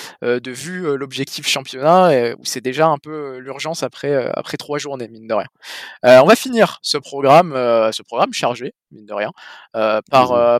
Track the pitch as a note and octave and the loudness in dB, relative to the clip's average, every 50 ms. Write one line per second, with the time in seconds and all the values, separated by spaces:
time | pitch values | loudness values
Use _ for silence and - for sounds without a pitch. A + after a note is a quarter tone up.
0 | - - - _ - A#2+ B2 B2 A#2+ C3 B2 B2 C3+ E3 F#3 F#3 F#3 D#3+ C#3 C3+ | -18 -18 -14 _ -4 -2 -2 -2 -4 -8 -12 -12 -12 -10 -10 -6 -4 -4 -4 -4
1 | C#3 C#3 B2+ B2+ C#3 - - - D3 - - C#3 C3 - - C3 C3+ D3+ E3+ F#3 | -6 -8 -8 -8 -8 -8 -8 -8 -4 -4 -4 -4 -4 -8 -8 -2 2 4 4 6
2 | F#3 F3+ D3+ B2+ A#2+ A#2 - - - - - - - F3 D#3+ C#3+ D#3 D#3+ D3+ C#3 | 6 4 4 2 2 0 -4 -6 -10 -10 -8 -6 -6 -6 -2 0 0 0 0 -2
3 | - D3+ D#3 D3+ D3 C#3 C3 B2+ B2+ C3 C3 C3+ - D#3 E3 - - B2+ - - | -6 -10 -14 -12 -12 -12 -14 -14 -14 -14 -14 -10 -10 -10 -8 -6 -8 -8 -8 -6
4 | - C#3+ D3 C3+ A#2+ - - - - - - C#3+ - - D3 D3 C#3 D3 C#3 C3 | -4 -2 -2 -2 -2 -2 -4 -6 -6 -8 -10 -10 -8 -8 -8 -8 -8 -8 -10 -10
5 | A#2+ G#2+ A2+ A2 A2 A2 A2+ G#2 F#2 - _ _ - - - - - - - - | -12 -14 -16 -16 -8 -4 -2 -2 -2 -4 _ _ -20 -18 -16 -16 -16 -18 -10 0
6 | - B2 B2+ B2+ C3 E3+ A3 - - C4 B3 A3+ G3+ - - - - - - D3 | 6 8 8 10 10 8 6 4 2 0 0 2 2 2 0 -4 -8 -6 -6 -6
7 | C3+ - - C#3 C#3 C3+ C#3 D#3+ F#3 E3+ C#3+ C3 B2 A#2+ A#2 A2+ A2 A2 A2 - | -6 -8 -6 -2 2 4 6 6 4 4 0 -2 0 2 2 2 2 0 -2 -6
8 | G#2 _ - A#2 E3+ C4+ A#3+ - - B2+ A#2+ A#2 B2 - - _ _ _ - A2 | -10 _ -4 -4 -2 -2 -2 -4 -4 -4 -4 -6 -8 -14 -14 _ _ _ -20 -20
9 | G#2+ G#2 G#2 G2+ G#2 A2+ F#3 - - - - - - _ - A2+ A2 A2 G#2+ A2 | -16 -10 -8 -6 -6 -6 -8 -12 -20 -20 -20 -20 -20 _ -4 -2 0 0 0 -2
10 | G#2+ _ C#3+ C3+ B2+ B2+ B2 A#2+ A#2+ A#2+ A#2+ A#2+ | -2 _ 2 2 2 4 2 2 2 2 2 0